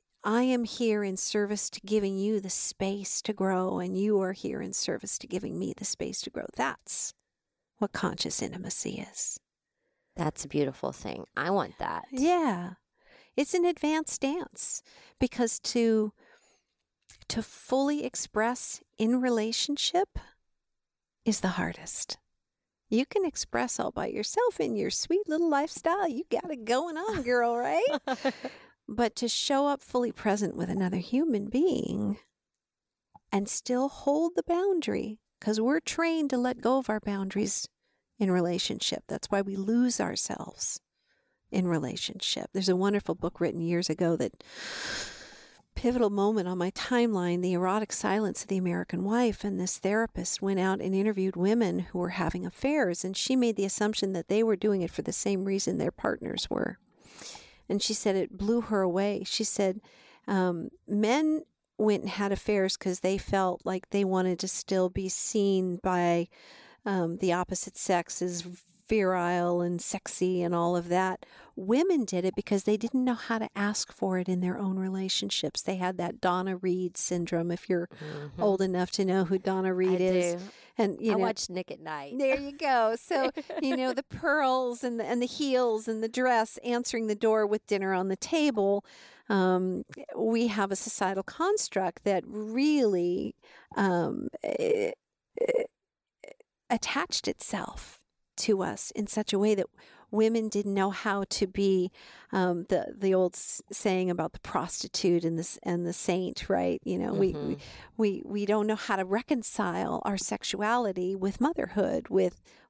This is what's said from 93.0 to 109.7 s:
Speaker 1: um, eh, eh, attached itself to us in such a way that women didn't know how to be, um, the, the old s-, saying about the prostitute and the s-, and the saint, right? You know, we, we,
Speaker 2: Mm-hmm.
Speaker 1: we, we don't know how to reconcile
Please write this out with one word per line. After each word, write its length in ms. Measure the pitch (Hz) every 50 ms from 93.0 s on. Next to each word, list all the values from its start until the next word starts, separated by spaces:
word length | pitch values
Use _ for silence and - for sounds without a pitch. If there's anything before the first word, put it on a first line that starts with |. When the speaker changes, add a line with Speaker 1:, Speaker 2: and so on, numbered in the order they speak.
| 175 175 180 - - 214 - _ _ - - - - - -
Speaker 1:
um, 520 | - 196 190 180 175 160 - - - - - - -
eh, 500 | - 50 - - - - - - - - - _ _ _ _ _ _ _ - -
eh, 220 | - - - - - - _ _ _ _ _ _ _ _ _ _ - - - _ - _ _ _ _ -
attached 580 | 247 226 - - - 277 - - - - - -
itself 720 | - - - - 214 196 - - - - - - - - _ _ _ _ _ _ -
to 260 | - - - 208 190
us 280 | 185 - 104 - - -
in 140 | - - 208
such 260 | - - 214 214 -
a 60 | 208 196
way 160 | 208 214 208
that 120 | 196 - - _ _ - - - - - -
women 380 | 208 214 220 220 226 226 220 214
didn't 240 | - 202 202 196 196
know 160 | 196 190 202
how 340 | 185 - - 214 196 202 196 -
to 180 | - - 202
be, 440 | 185 - 196 202 196 190 185 180 190 - - - - - - - -
um, 320 | - 190 180 180 175 170 180 -
the, 260 | 190 160 - - -
the 160 | 196 202 190
old 220 | 185 185 185 180 -
s-, 260 | - - - - - - -
saying 380 | 202 - - 208 185 185 185 180
about 220 | 175 170 160 -
the 80 | - -
prostitute 840 | - - - 156 160 170 - - - - - - - 185 175 170 170
and 120 | 165 165
the 60 | 160
s-, 160 | 170 - - -
and 220 | - 180 175 175 175
the 60 | 170
saint, 560 | 180 - - - 175 190 185 - - - - -
right? 320 | 190 180 180 180 170 - -
You 140 | - 185 180
know, 140 | - -
we, 200 | 202 202 196 185
we, 0 |
Speaker 2:
Mm-hmm. 220 | 160 147 143 147 - 143 - - - - - - -
Speaker 1:
we, 260 | - 220 202 190 - -
we 220 | - 202 208 208
don't 200 | 196 214 214 208
know 100 | 214 214
how 200 | 214 - - 202
to 80 | 190 185
reconcile 960 | 185 196 233 - - 302 240 - - - - 202 180